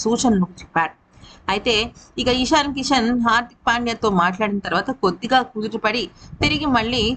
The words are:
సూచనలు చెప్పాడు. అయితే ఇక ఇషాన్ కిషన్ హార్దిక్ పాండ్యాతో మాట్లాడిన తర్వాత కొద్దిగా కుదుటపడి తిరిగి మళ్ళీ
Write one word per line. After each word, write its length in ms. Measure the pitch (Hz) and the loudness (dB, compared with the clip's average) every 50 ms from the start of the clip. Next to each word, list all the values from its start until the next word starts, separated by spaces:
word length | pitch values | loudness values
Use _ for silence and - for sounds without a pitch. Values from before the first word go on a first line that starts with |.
| - | -2
సూచనలు 460 | 220 233 240 - 254 220 190 180 175 - - | 0 0 2 2 4 4 4 2 0 -4 -12
చెప్పాడు. 340 | - - - 170 165 156 - _ _ _ _ - - - - - - - | -14 -6 -2 -2 -2 -2 -4 _ _ _ _ -20 -20 -20 -20 -12 -6 -4
అయితే 260 | 190 208 208 247 233 208 220 240 - - - - - - | -4 -2 0 0 0 0 0 -2 -6 -14 -20 -14 -8 -4
ఇక 100 | 247 247 247 254 254 | 0 0 0 0 2
ఇషాన్ 300 | - 302 311 285 285 269 | 2 2 2 2 0 -2
కిషన్ 360 | 285 262 - 277 262 226 226 247 247 | -4 -2 0 2 2 2 2 0 2
హార్దిక్ 460 | 233 233 220 233 240 240 - _ - | 2 2 2 2 0 -2 -8 _ -2
పాండ్యాతో 420 | - 233 240 240 240 226 220 - 220 | 0 0 0 0 -2 -4 -2 -2 0
మాట్లాడిన 500 | 202 185 170 180 190 185 220 208 202 202 196 | 2 2 2 2 0 0 -2 -2 -2 -2 -4
తర్వాత 240 | 190 - 180 196 - 262 - - | -2 -2 -2 -2 -2 -4 -2 0
కొద్దిగా 340 | 185 143 - - 226 262 262 247 | -2 -2 -2 -2 0 2 2 2
కుదుటపడి 600 | 247 - 220 214 220 - 220 - 220 214 247 208 - - - - - - - | 0 -6 -8 -6 -6 -4 -2 -2 -2 -2 -2 -4 -6 -10 -16 -20 -16 -8 -2
తిరిగి 280 | - 294 302 302 302 302 254 | -2 0 0 0 0 0 0
మళ్ళీ 260 | 240 220 226 247 240 214 220 254 | 2 0 0 0 0 0 0 -2